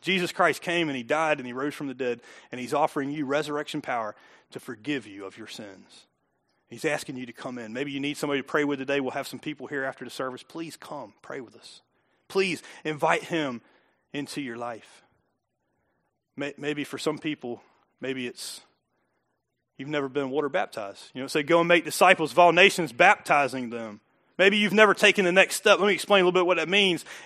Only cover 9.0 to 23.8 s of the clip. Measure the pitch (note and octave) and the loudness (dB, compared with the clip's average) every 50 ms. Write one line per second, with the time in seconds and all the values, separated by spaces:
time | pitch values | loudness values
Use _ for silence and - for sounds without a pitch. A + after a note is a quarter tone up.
9 | C#3 B2+ - C#3+ C3 - - B2 - D#3 D3 - C3 G#2+ D3 C#3 C3+ - D3 - | -2 -2 -4 -6 -8 -10 -12 -12 -10 -10 -10 -10 -10 -10 -6 -6 -6 -6 -8 -10
10 | B2+ A#2+ - - C3+ C3 B2+ B2 - - - E3 E3 D#3+ - - - - D#3 C#3+ | -12 -12 -10 -8 -8 -8 -8 -10 -14 -16 -14 -12 -12 -12 -14 -16 -16 -14 -14 -14
11 | B2 G#2 - _ - - C#3+ C3+ B2 G#2 - - - - - - _ _ _ _ | -14 -16 -20 _ -16 -14 -12 -12 -14 -14 -18 -20 -20 -20 -20 -20 _ _ _ _
12 | _ _ _ _ _ - - G3 F#3+ F#3+ F3 - - - - - - D#3 D#3 C#3+ | _ _ _ _ _ -6 -2 -2 0 0 -2 -6 -8 -14 -18 -12 -8 -8 -4 -2
13 | E3+ D#3+ F3 E3 - - E3+ D#3+ D3+ C3+ B2 A#2 - _ _ _ _ _ _ _ | 0 0 0 0 -2 -2 -2 -2 -2 -2 -4 -8 -12 _ _ _ _ _ _ _
14 | _ _ - C#3+ C#3 - - D3 C#3+ B2 A#2 A#2 A#2+ A#2+ A#2 G#2 - - - - | _ _ -10 -10 -10 -8 -8 -10 -8 -8 -8 -8 -10 -10 -10 -12 -16 -20 -20 -20
15 | _ _ _ _ _ _ _ _ _ _ _ _ _ _ _ _ _ _ _ _ | _ _ _ _ _ _ _ _ _ _ _ _ _ _ _ _ _ _ _ _
16 | _ _ _ _ _ _ _ C3+ C#3+ C#3+ - - C#3+ D3 D3+ D3 C#3 - - B2 | _ _ _ _ _ _ _ -8 -8 -8 -8 -6 -6 -6 -4 -4 -6 -8 -8 -6
17 | - D#3+ D3+ D3 - D#3+ D3 - - A#2+ A#2+ - - _ _ _ _ _ _ _ | -4 -4 -4 -4 -4 -8 -8 -8 -8 -10 -10 -10 -12 _ _ _ _ _ _ _
18 | B2+ C3 C3 C3 B2 A#2+ - - - - - - - _ _ _ _ _ _ _ | -8 -8 -6 -6 -8 -8 -10 -10 -14 -14 -14 -16 -18 _ _ _ _ _ _ _
19 | _ _ _ _ _ _ _ _ _ _ _ _ _ _ _ - C3+ C#3+ D3+ D3 | _ _ _ _ _ _ _ _ _ _ _ _ _ _ _ -16 -10 -6 -4 -4
20 | C#3 C3+ B2 C#3+ C#3 C3 C3 D3+ D3 C#3 C3+ F3+ - - - - G#2 G2 G2 - | -4 -2 -2 -4 -4 -2 -2 -2 -2 -2 -2 -2 -2 -4 -6 -10 -10 -10 -12 -16
21 | - - - B2+ C3 C3+ - D#3 D3 C#3+ E3+ E3+ E3+ E3+ F3 E3+ D3 D3+ - - | -18 -16 -12 -12 -8 -4 -2 -2 2 4 4 4 6 6 4 4 2 0 2 6
22 | G3 F3+ F#3 - D#3+ C3+ A#2+ F3 F3 F3 E3 F3 F#3+ G3 - - E3 C3+ A#2 B2+ | 8 8 8 6 4 2 4 6 6 8 8 8 6 6 6 2 -4 -2 2 6
23 | F3 F#3+ G#3 - - - E3 C#3+ C#3+ B2 B2+ C3 B2 A2+ A2+ A#2 | 6 6 6 4 2 2 2 2 2 0 -2 -6 -8 -8 -8 -10